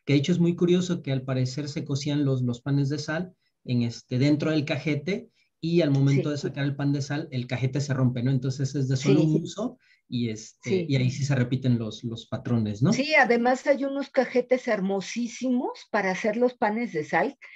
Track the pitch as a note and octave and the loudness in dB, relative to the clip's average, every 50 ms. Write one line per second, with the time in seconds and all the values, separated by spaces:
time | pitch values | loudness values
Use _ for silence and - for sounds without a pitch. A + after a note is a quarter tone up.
0 | _ - C#3 D3 C#3 - F3+ E3+ E3+ E3+ F3 - F3+ E3+ F3 F3+ F3+ - E3+ - | _ 2 2 4 4 2 2 4 4 2 2 4 4 4 4 4 2 0 -4 -4
1 | - C3+ C3+ C3 - C3+ C3 B2+ B2+ B2 - D3+ D3 C#3+ - C3+ B2+ - C#3+ C3 | -2 -2 -4 -2 -2 -2 -2 0 0 -2 -2 -6 -8 -6 -6 -8 -6 -4 -4 -4
2 | - D3 C#3+ D3 C#3+ C3+ C3+ B2+ B2+ B2 A#2+ - - C#3+ C#3 C#3+ C#3+ C3+ D3+ D3 | -2 -2 0 0 2 2 0 0 0 -2 -2 -4 -2 -2 0 0 0 0 -2 -4
3 | D3 - D#3 E3 F#3 F#3 - _ _ _ _ _ _ - B2 A#2+ A#2+ A#2 A#2 - | -4 -4 -4 -6 -6 -8 -12 _ _ _ _ _ _ -2 -2 0 0 -2 -4 -8
4 | - _ C3 A#2+ C3+ D3 D3+ D3 D#3 D#3 D#3 D#3 C#3 D#3 D3+ C#3 - D#3 D3 C#3+ | -8 _ 0 2 4 4 4 2 2 0 0 0 0 -2 -4 -4 -2 -2 -4 -2
5 | C#3+ F3 G3+ A#3+ A#3+ - _ _ _ _ _ _ - E3 E3+ F3 D#3+ D3 C#3 C3+ | -2 -4 -4 -6 -6 -10 _ _ _ _ _ _ -4 0 2 2 4 4 4 4
6 | C3+ C#3 C#3 C#3 - D3+ D3 C#3+ - F3+ - C#3+ C#3 C#3+ C#3 C#3+ C#3+ C#3+ C#3+ C#3+ | 4 4 4 4 2 0 -2 -4 -6 -6 -6 -4 -4 -4 -2 -2 -2 0 0 -2
7 | C3+ - C#3+ D3+ D#3+ - - B2 B2 - B2+ - C3 B2+ B2+ D3 C#3 - - - | -2 -4 -6 -6 -6 -6 -6 -8 -6 -4 -4 -2 -2 -2 -2 -2 -4 -2 0 2
8 | C3 A#2+ B2+ A#2 A#2 C3 C#3 B2+ C3 C3+ C3 - C3+ C3 - D3 C3 B2+ C#3 B2+ | 2 2 2 0 0 0 0 0 0 -2 -4 -4 -4 -4 -2 -2 -2 0 -2 0
9 | - - C#3+ D#3 D#3 D#3 D#3 E3 F3 F3+ - G3 A3+ B3+ - - _ _ _ _ | 2 4 4 6 6 4 2 0 -2 -4 -6 -6 -6 -6 -8 -10 _ _ _ _
10 | _ _ - A#2+ A#2+ A2+ G#2+ G#2+ - - - _ - - F#3+ F#3 E3 D3+ C#3 C3 | _ _ -6 -4 -4 -4 -4 -8 -12 -18 -20 _ -4 -2 0 0 0 2 0 2
11 | B2+ B2+ - - C3+ C#3 C#3 A#2+ B2 - C#3 B2+ - B2+ A#2+ A2+ A2+ G#2+ G#2+ - | 2 0 0 -2 -2 0 0 0 0 0 -2 -2 0 2 0 0 0 -4 -8 -8
12 | - A#2 A2+ - - - A#2+ G#2+ - - A#2+ A2+ G#2+ G#2 G#2 G2+ B2+ F3+ A#3 B3 | -8 -8 -8 -10 -10 -10 -10 -8 -4 -2 0 0 0 0 0 2 2 2 2 2
13 | C#4+ D4+ D#4 D4 B3+ G#3 A#3 A#3+ A#3 B3 C4 B3+ - D#4 C#4 A#3 C#4 C#4 C#4 C#4 | 2 2 4 4 4 4 4 2 2 2 0 2 2 2 2 2 0 -2 -4 -4
14 | C4+ - - C4+ A#3+ B3 - B3 B3 B3 B3+ B3+ - B3 G#3+ G3+ F#3 G3 G3 G3 | -6 -2 0 0 0 2 0 -2 0 2 0 0 0 0 -2 -2 0 0 -2 -2
15 | F#3 - - A3+ A#3+ A3+ - - A#3 C4 B3 B3 D4 A4 B4 - - - - G#3 | -4 -4 -6 -6 -6 -6 -6 -6 -4 -2 0 0 -2 -4 -6 -10 -8 -4 -2 -2
16 | F#3+ F#3+ F#3 - - A3 G#3 A#3+ B3 B3 B3 - A#3 G#3 G#3 A3+ B3 G3 F3 D3+ | 0 0 -2 -2 -2 -2 0 2 0 0 0 0 -2 0 0 -2 -4 -4 -4 -6
17 | D3+ - F#3 E3 F#3 C4+ - - - - - | -4 -2 0 0 0 0 -4 -8 -16 -20 -20